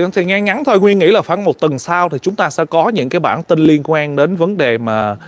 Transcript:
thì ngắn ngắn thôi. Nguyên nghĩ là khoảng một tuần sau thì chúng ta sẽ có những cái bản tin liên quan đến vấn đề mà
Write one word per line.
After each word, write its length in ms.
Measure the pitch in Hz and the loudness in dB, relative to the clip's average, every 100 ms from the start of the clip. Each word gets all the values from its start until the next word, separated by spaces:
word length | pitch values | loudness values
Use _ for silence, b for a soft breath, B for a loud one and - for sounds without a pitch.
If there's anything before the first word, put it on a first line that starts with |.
| 180 | 0
thì 100 | 196 | 0
ngắn 200 | 180 196 | -2 -2
ngắn 200 | 208 214 | -2 -2
thôi. 160 | 277 202 | 0 2
Nguyên 180 | 202 202 | 4 4
nghĩ 80 | 170 | 4
là 160 | 214 | 2
khoảng 220 | - 180 | 0 -2
một 160 | 190 139 | -2 0
tuần 180 | 156 135 | -2 -2
sau 300 | - 175 175 | -2 -2 -2
thì 100 | 143 | -2
chúng 140 | - 202 | -4 -2
ta 140 | 170 | -4
sẽ 140 | - | -2
có 240 | 160 165 180 | -2 0 0
những 200 | 214 131 | -2 -2
cái 120 | 170 | -2
bản 220 | 151 120 | -2 -2
tin 160 | - 160 | 0 2
liên 240 | 160 151 | 4 4
quan 320 | 143 156 147 143 | 0 -2 -2 0
đến 200 | 151 185 | 0 0
vấn 200 | 196 202 | -2 0
đề 220 | 131 113 | 0 0
mà 380 | 117 110 104 101 | -2 -2 -2 -6